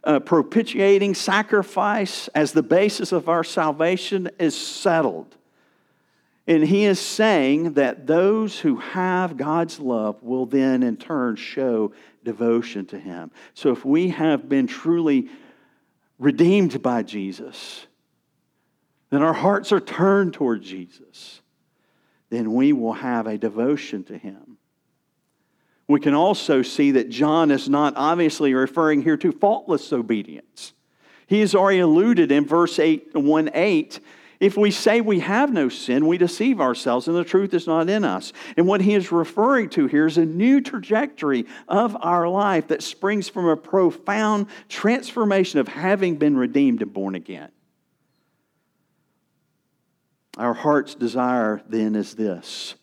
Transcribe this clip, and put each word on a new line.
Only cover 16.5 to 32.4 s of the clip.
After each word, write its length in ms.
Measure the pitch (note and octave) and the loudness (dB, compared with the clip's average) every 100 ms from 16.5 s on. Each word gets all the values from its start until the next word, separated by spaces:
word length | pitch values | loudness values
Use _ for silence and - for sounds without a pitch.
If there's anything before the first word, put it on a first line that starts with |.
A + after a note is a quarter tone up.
| G3+ F3 B2+ | 4 2 0
by 220 | B2+ A#2 | -2 -2
Jesus, 840 | G2+ G#2 F#2+ F#2 B2+ - - - - _ _ _ _ _ _ _ _ _ _ _ - | -4 -8 -8 -10 -16 -16 -18 -18 -20 _ _ _ _ _ _ _ _ _ _ _ -4
then 120 | C#3+ | 0
our 120 | D#3+ | 2
hearts 400 | D3+ F#3+ G3+ - | 2 0 0 0
are 80 | G3 | 0
turned 520 | - - G3 G3 F3+ | 0 0 2 4 2
toward 280 | - C3 G#2+ | 0 -2 -2
Jesus, 800 | F#2+ F#2+ F2 _ - - - - _ _ _ _ _ _ _ _ - | -6 -16 -16 _ -20 -20 -20 -20 _ _ _ _ _ _ _ _ -10
then 240 | A#2 A2 | -6 -2
we 180 | A#2+ C#3+ | 2 2
will 200 | C#3 A2+ | 2 -2
have 340 | G#2+ B2+ A#2 A2 | -4 -4 -4 -4
a 100 | G#2 | -4
devotion 680 | A2+ G#2+ B2+ C#3+ - G2+ - | -4 -2 -2 -2 -6 -12 -12
to 120 | G#2+ | -14
him. 380 | G2+ F#2+ - - _ _ _ _ _ _ _ _ _ _ _ _ - | -16 -18 -20 -20 _ _ _ _ _ _ _ _ _ _ _ _ 0
We 120 | D3 | 2
can 140 | C#3+ | 4
also 480 | D3 F#3 G3+ - C3+ | 2 2 0 2 0
see 300 | B2 - C#3+ | 0 0 2
that 180 | C3 A#2 | 2 0
John 400 | A#2 D3+ D#3+ D#3 | -2 2 2 2
is 180 | C3+ C3+ | 2 0
not 260 | C#3+ D3 - | 0 0 0
obviously 580 | D3+ E3+ D#3+ - C#3 | -2 2 0 0 0
referring 480 | C3 C3 E3+ D#3 D3 | 2 0 0 0 2
here 160 | D#3+ D3 | 0 0
to 140 | F3+ | 0
faultless 600 | - G3+ A3 - D3+ - | 2 0 0 -2 -4 -2
obedience. 840 | B2+ A2+ G#2+ F2 C#2+ - - - _ _ _ _ _ - | -4 -2 -4 -4 -16 -20 -20 -20 _ _ _ _ _ -2
He 140 | G3+ | 2
has 160 | G3+ G3 | 4 4
already 240 | G3 F#3+ | 4 4
alluded 520 | E3+ D#3+ A3 F#3+ C#3+ | 4 4 4 4 4
in 140 | C#3+ | 4